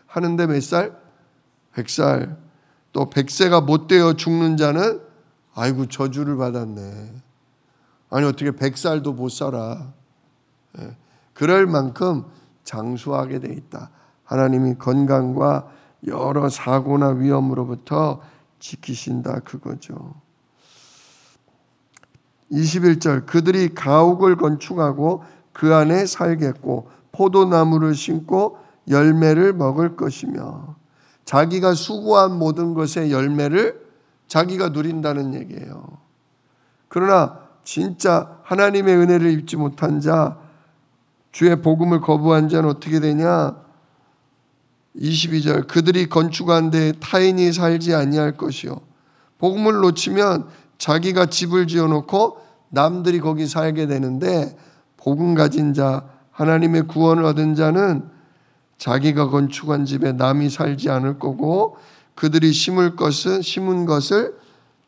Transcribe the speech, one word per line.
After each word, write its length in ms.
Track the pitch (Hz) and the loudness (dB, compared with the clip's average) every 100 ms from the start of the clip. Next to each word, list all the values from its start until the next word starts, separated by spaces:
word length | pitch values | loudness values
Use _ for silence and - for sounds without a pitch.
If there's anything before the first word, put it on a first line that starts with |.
| _ | _
하는데 400 | - 170 170 170 | -6 -4 -2 0
몇 160 | 143 | -2
살? 340 | 135 175 208 - _ _ _ _ _ _ _ | 0 -2 -2 -8 _ _ _ _ _ _ _
백 160 | - 110 | -12 -8
살. 480 | - 147 131 127 156 - _ _ _ _ | -2 0 0 -4 -12 -20 _ _ _ _
또 160 | - 139 | -6 -4
백 200 | - 135 | -2 -4
세가 320 | - 185 175 | 0 2 2
못 260 | 143 156 160 | 4 0 4
되어 260 | 185 170 | 4 4
죽는 420 | 160 - 165 165 156 | 0 -2 0 0 2
자는 440 | 151 156 117 226 - _ _ _ _ | 0 0 -2 -4 -10 _ _ _ _
"아이고, 320 | - 120 131 127 | -4 -2 -2 -6
저주를 500 | - 135 131 147 139 | -6 -6 -4 -6 -4
받았네." 840 | 127 120 110 104 98 104 107 123 - _ _ _ _ _ _ _ - | -4 -6 -8 -12 -14 -16 -18 -20 -20 _ _ _ _ _ _ _ -6
"아니, 160 | 131 143 | -2 -2
어떻게 240 | 139 143 | -2 -6
백 260 | - 135 131 | -4 -4 -4
살도 380 | 175 156 143 | -4 -4 -6
못 160 | 127 127 | -8 -8
살아." 640 | - 143 123 113 120 131 - _ _ _ _ _ _ _ - | -8 -8 -8 -10 -12 -16 -20 _ _ _ _ _ _ _ -20
예, 180 | - - _ _ _ | -20 -20 _ _ _
그럴 340 | - 147 185 190 | -4 0 2 2
만큼 580 | 151 131 120 180 151 - - _ _ | 0 -2 -4 -4 -4 -8 -18 _ _
장수하게 760 | - - 113 123 143 139 131 135 | -14 -10 -8 -8 -6 -6 -4 -8
돼 120 | 127 | -10
있다. 380 | 127 - - - _ _ _ | -14 -16 -20 -20 _ _ _
하나님이 500 | - 127 131 127 131 127 | -6 0 2 2 0 -2
건강과 920 | 127 135 139 135 127 131 143 143 139 - _ _ - | -2 0 2 0 0 -2 0 -2 -6 -20 _ _ -10
여러 420 | 120 131 143 143 | -6 -4 -2 -2
사고나 600 | - - 131 135 143 143 | -4 -2 -2 0 0 0
위험으로부터 1120 | 127 135 139 135 127 123 123 - 151 156 131 - _ _ _ | 0 0 0 -2 -4 -6 -10 -6 -2 -2 -4 -14 _ _ _
지키신다 840 | - - - 123 - 127 123 123 | -20 -18 -12 -12 -8 -8 -6 -10
그거죠. 760 | - 143 - 139 - - - 151 _ _ _ _ _ _ _ _ _ _ _ _ _ _ _ _ _ _ _ _ _ _ - | -10 -16 -14 -16 -16 -20 -20 -20 _ _ _ _ _ _ _ _ _ _ _ _ _ _ _ _ _ _ _ _ _ _ -6
이십일 500 | 143 160 175 175 165 | -2 0 2 4 4
절, 260 | 165 135 - | 2 -2 0
"그들이 480 | 165 165 190 180 | 0 2 2 0
가옥을 600 | 170 135 151 170 180 190 175 | -2 2 6 6 4 4 4
건축하고 880 | 156 147 - 180 151 139 151 180 - - _ | 2 -2 -6 -2 -2 0 -2 -2 -8 -20 _
그 220 | - 156 | -2 4
안에 320 | 160 151 175 190 | 4 4 2 0
살겠고, 840 | - 170 165 143 - 135 123 113 _ _ | -2 -2 0 -2 -4 -6 -6 -6 _ _
포도나무를 840 | - 190 190 185 170 160 160 156 | 0 2 4 4 4 4 2 2
심고 640 | 147 - 160 160 185 208 - - _ - | -2 -4 -6 -2 0 0 -4 -20 _ 0
열매를 640 | 139 156 160 156 156 190 | 4 4 6 4 4 2
먹을 440 | 185 135 139 165 170 | 2 -2 0 -2 -2
것이며." 800 | 143 131 - - 123 - 151 - _ _ _ _ | -6 -6 -8 -8 -10 -14 -18 -20 _ _ _ _
자기가 500 | - 139 165 185 185 | 0 2 2 2 0
수고한 640 | 170 - 214 214 208 190 175 | 0 -4 -6 2 4 4 2
모든 360 | 160 156 170 | -2 -2 -2
것의 360 | 160 151 170 156 | -2 -4 -2 -2
열매를 720 | 135 139 147 143 170 226 - - _ _ _ - | 0 0 0 0 2 0 -2 -16 _ _ _ -4
자기가 420 | 160 175 185 185 | 0 0 -2 -4
누린다는 640 | 147 151 160 151 143 135 | -4 -4 -4 -4 -4 -6
얘기예요. 640 | 131 - 101 - - - - _ _ _ _ _ _ _ _ _ | -8 -12 -16 -16 -18 -20 -20 _ _ _ _ _ _ _ _ _
그러나 520 | - 381 381 139 - - _ | -2 4 4 4 -4 -20 _
진짜 720 | - - 190 170 196 170 165 - | -10 -6 -6 -2 2 2 0 -12
하나님의 520 | - 185 202 196 196 180 | -6 2 2 2 4 4
은혜를 340 | 175 175 170 | 6 4 2
입지 260 | 156 160 165 | 0 -2 -4
못한 440 | 147 143 151 151 | -4 -2 -2 -2
자, 380 | 151 160 151 156 - _ _ _ _ _ _ _ _ | 0 2 0 -4 -20 _ _ _ _ _ _ _ _
주의 280 | - 175 170 | 2 4 4
복음을 400 | 165 160 170 165 | 2 2 2 0
거부한 480 | 151 151 156 160 156 | 2 2 4 4 2
자는 200 | 160 156 | 2 0
어떻게 320 | 143 - 156 | -2 -2 0
되냐? 560 | 151 151 165 170 143 - - _ _ _ _ _ _ _ _ _ _ _ _ | 0 0 2 2 0 -6 -18 _ _ _ _ _ _ _ _ _ _ _ _
이십이 480 | - 151 160 165 160 | -8 -4 -2 -2 -2
절, 240 | 147 151 135 | 0 0 0
"그들이 420 | 170 165 180 170 | 0 2 2 2
건축한 640 | 165 165 160 175 165 160 | 0 0 -2 0 2 2
데 220 | 160 156 156 | 2 0 -2
타인이 520 | - 185 185 185 180 | -2 2 2 4 2
살지 420 | 170 170 165 165 | 2 0 0 0
아니할 420 | 160 143 151 151 147 | 0 2 0 -2 -2
것이요." 440 | - 131 - - _ _ _ _ _ - | -6 -8 -10 -14 _ _ _ _ _ -4
복음을 420 | 180 196 214 208 | -2 0 2 4
놓치면 680 | 190 175 - 190 202 170 - - _ - | 2 2 -2 0 2 0 -6 -16 _ -8
자기가 480 | - 156 190 185 175 | 0 0 2 2 2
집을 400 | - 175 185 175 | 0 0 0 2
지어놓고 720 | 170 160 151 143 196 226 - - _ _ | 2 2 0 0 0 0 -2 -20 _ _
남들이 500 | 139 156 180 175 175 | 2 2 2 0 0
거기 260 | 156 156 151 | 0 -2 -2
살게 400 | 165 160 156 151 | -2 -2 -2 -2
되는데, 720 | 139 135 131 185 175 139 - _ _ _ _ | -2 -2 -2 -2 0 -2 -8 _ _ _ _
복음 380 | - 143 175 | -4 0 2
가진 400 | 165 151 156 147 | 2 2 2 0
자, 340 | 143 139 135 139 - _ | 0 0 -2 -8 -20 _
하나님의 560 | - 156 160 165 165 160 | -4 2 2 2 2 0
구원을 360 | 156 165 165 | 2 2 4
얻은 300 | 160 151 156 | 2 0 0
자는 540 | 151 156 175 202 147 - - _ _ _ _ _ - | 2 2 2 0 -2 -6 -18 _ _ _ _ _ -10
자기가 500 | - 127 151 147 143 | -2 0 2 2 2
건축한 560 | 143 139 - 151 147 | 2 0 -4 -4 -2
집에 280 | 139 139 135 | -2 -2 -2
남이 380 | 127 131 143 147 | 0 0 2 0
살지 400 | - 147 139 147 | -2 -4 -2 -2
않을 280 | 131 135 139 | -2 -2 -4
거고, 580 | 143 131 156 180 220 - - - _ | -6 -4 -2 0 -2 -4 -20 -20 _
그들이 380 | - 156 156 156 | -4 0 4 4
심을 440 | 156 - 185 175 175 | 2 0 2 0 2
것은, 460 | 160 143 185 190 | -2 -2 -2 -2
심은 440 | 170 - 190 180 170 | -4 -6 -2 -2 0
것을 500 | 147 139 202 240 - _ _ _ _ | 0 2 0 0 -8 _ _ _ _